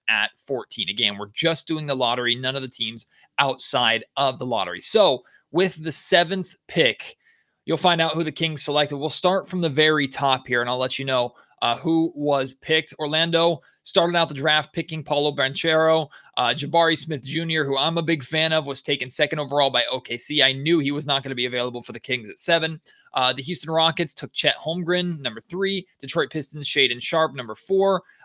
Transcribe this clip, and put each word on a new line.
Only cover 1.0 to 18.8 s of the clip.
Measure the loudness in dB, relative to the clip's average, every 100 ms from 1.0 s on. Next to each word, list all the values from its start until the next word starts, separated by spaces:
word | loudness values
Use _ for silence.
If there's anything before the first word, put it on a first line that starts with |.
| -2 -2
we're | -8
just | -2 0 0 -4
doing | -6 -4
the | 0
lottery, | 0 0 0
none | -2 -2 -4
of |
the | -8
teams | -8 -8 -8 -14 _ _ -2
outside | 0 0 0 2 2 0 -2 -2
of | -2 -2
the | -4
lottery. | -2 -2 -2
So | 2 6 6 4 -4 _ _
with | -2 -2 -2
the | -2
seventh | 2 6 6 4 0 -6 -12 -4
pick, | 2 2 0 -6 -16 _ _ _ _ -4
you'll | 2
find | 2 4
out | 2
who | 0
the | -4
Kings | -2 -2 0
selected. | 2 2 0 -2
We'll | -4
start | 0 2 2 0
from | -2
the | 0
very | 4 4 4 2
top | 0 2 2 0
here, | -2
and | 0
I'll | -2
let | -2 -2
you |
know, | -2 0 0 -6 _ _
uh, | -2 0
who | 0 2 0 -2
was | 0 0 0
picked. | -6 0 0 0 -6
Orlando | -2 0 2 4 2 2 -6 _
started | -2 2 4 2
out | 0
the | 0
draft | 0 2 0
picking | -6 -6 -8
Paolo | -2 0 0
Banchero. | 0 -2 0 0 4 4 4 0 -8 -8 -2
Uh, | 0
Jabari | 0 0 2 4 2
Smith | -2 -8 -6
Junior, | -6 -2 -2 0
who | 0
I'm | 0 0
a |
big | 0 -2
fan | -2 0 2
of, | 2 0
was | -4